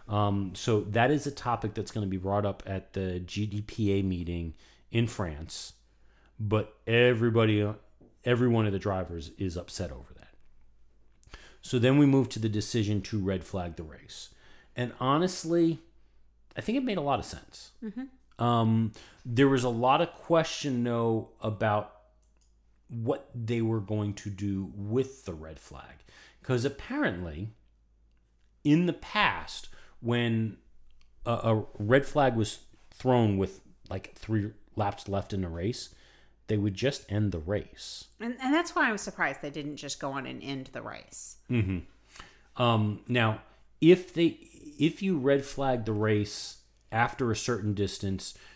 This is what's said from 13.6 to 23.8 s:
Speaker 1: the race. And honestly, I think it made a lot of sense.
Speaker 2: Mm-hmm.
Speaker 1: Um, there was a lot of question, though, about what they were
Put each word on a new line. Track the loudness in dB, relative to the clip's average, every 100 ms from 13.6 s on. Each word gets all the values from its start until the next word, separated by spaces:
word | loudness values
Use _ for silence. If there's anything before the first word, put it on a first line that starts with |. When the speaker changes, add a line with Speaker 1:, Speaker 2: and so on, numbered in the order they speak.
| -6 -8
Speaker 1:
the |
race. | -14 -16 -18 -18 -18 -20 -20 -20 -14
And | -8 -8 -2
honestly, | 0 2 2 -2 0 2 2 0 -8 -20 -20 -20 -20 _ _ -8
I |
think | -4 -2
it |
made | -2 -2
a |
lot | 0 0
of | -2
sense. | -12 -16 -20 -20 -14
Speaker 2:
Mm-hmm. | -12 -10 -12 -16 _ -2
Speaker 1:
Um, | 2 4 4 4 2 -4 -20 -16
there | -4 4 6
was | 6
a | 2
lot | 2 4 4
of | 2
question, | -4 2 2 2 -4 -4 0
though, | 0 2 2 2 -2 -6
about | -6 0 2 2 -2 -14 _ _ _ _ _ _ _ _ _
what | -6 -2 -2 -4
they | -8 -2 0
were | 2 0